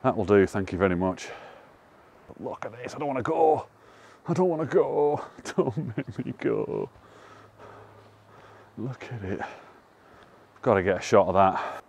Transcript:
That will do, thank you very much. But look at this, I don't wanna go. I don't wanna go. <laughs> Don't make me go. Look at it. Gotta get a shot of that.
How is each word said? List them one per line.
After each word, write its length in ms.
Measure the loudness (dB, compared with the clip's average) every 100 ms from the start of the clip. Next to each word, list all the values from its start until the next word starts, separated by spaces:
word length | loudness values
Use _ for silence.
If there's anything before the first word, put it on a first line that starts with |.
That 140 | 0 -2
will 80 |
do, 220 | 4 6 6
thank 260 | 0 -6
you 60 | 0
very 180 | 0 2
much. 320 | -2 -4 -12 -16 -20 -20 -20 -20 _ _ -20 -20 -20
But 160 | -14
look 220 | -12 -10
at 80 | -12
this, 220 | -12 -14
I 40 | -8
don't 100 | -6
wanna 140 | -4
go. 440 | -2 2 4 4 -2 _ -20 -20 -20 -14 -4
I 60 |
don't 160 | 2 2
wanna 160 | 0
go. 580 | 2 2 2 2 2 0 -6
<laughs> 220 | -16 -6 -2
Don't 400 | 0 -2 -6 -8
make 280 | -8 -8
me 80 | -10 -4
go. 500 | -2 -2 -2 -6 -8 -12 -20 -20 -20 -20 -20 -20 -20 -20 -20 -20 -20 _ _ -20 -20 -20 -20 -12
Look 280 | -12 -10 -14
at 100 | -12
it. 180 | -8 -8 -10 -14 -20 -20 _ _ _ -20 -20 -20 _ _
Gotta 200 | 2 2
get 140 | 2 -2
a 40 |
shot 260 | 4 4 6
of 60 |
that. 500 | 4 4 2 -8 -12